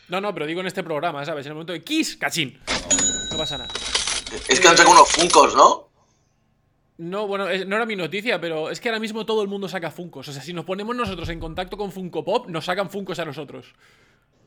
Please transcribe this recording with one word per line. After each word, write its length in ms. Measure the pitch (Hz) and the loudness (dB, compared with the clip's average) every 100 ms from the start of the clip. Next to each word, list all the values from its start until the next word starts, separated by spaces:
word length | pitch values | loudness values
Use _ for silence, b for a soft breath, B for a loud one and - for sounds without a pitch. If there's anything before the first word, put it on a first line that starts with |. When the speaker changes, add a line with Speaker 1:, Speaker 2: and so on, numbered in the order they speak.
| - | -8
Speaker 1:
No, 140 | 180 | -4
no, 120 | 208 | -4
pero 120 | 165 151 | -6 -6
digo 160 | 170 | -6
en 60 | 185 | -6
este 140 | 190 | -6
programa, 440 | 175 151 170 143 143 | -6 -4 -4 -4 -6
¿sabes? 200 | 151 139 | -8 -8
En 40 | |
el 60 | 156 | -12
momento 180 | 165 | -10
de 100 | 170 | -10
Kiss, 320 | 147 311 254 - | -4 -2 -2 -4
cachín. 420 | 143 175 135 - - - - - - - - | -4 -2 -4 -8 -8 -6 2 4 4 2 -4
No 80 | 156 | -4
pasa 200 | 151 143 | -4 -6
nada. 160 | 120 - - - - - - 110 - | -10 -10 -6 -4 -4 -6 -6 -10 0
Speaker 2:
Es 120 | - | 6
que 80 | 170 | 8
han 60 | |
Speaker 1:
Eh, 40 | 165 | 10
Speaker 2:
sacado 140 | 165 170 | 8 8
unos 140 | 147 | 8
Funkos, 460 | - 175 156 135 131 | 4 6 6 8 8
¿no? 340 | 151 - - _ _ _ _ _ _ _ _ _ _ - | 6 6 -4 _ _ _ _ _ _ _ _ _ _ -14
Speaker 1:
No, 300 | 170 196 208 | -8 -4 -2
bueno, 220 | 196 190 | -2 0
es, 160 | 190 190 | -2 0
no 80 | 208 | -2
era 100 | 233 | 0
mi 100 | 202 | -2
noticia, 440 | 160 196 226 185 | -4 -4 -2 -2
pero 300 | 165 160 147 | -2 -4 -4
es 100 | 131 | -4
que 100 | 240 | -4
ahora 100 | 220 | -2
mismo 260 | 220 220 214 | -4 -6 -2
todo 160 | 220 | 0
el 60 | 202 | 0
mundo 200 | 196 190 | -4 -6
saca 240 | 180 165 | -6 -8
Funkos. 360 | 160 175 139 131 | -10 -12 -14 -12
O 60 | |
sea, 80 | 139 | -12
si 100 | 135 | -10
nos 120 | 175 160 | -8 -6
ponemos 300 | 190 208 247 | -6 -4 -4
nosotros 320 | 220 180 160 | -4 -6 -8
en 100 | 165 | -8
contacto 380 | 165 165 185 196 | -8 -8 -8 -8
con 140 | 202 | -8
Funko 320 | 190 180 160 | -8 -8 -6
Pop, 240 | 160 220 220 | -2 -2 -2
nos 180 | 160 147 | -6 -4
sacan 240 | 180 196 | -4 -4
Funkos 300 | 196 185 165 | -6 -8 -8
a 60 | 160 | -8
nosotros. 480 | 139 139 127 - _ _ _ _ _ _ _ | -10 -12 -14 -18 _ _ _ _ _ _ _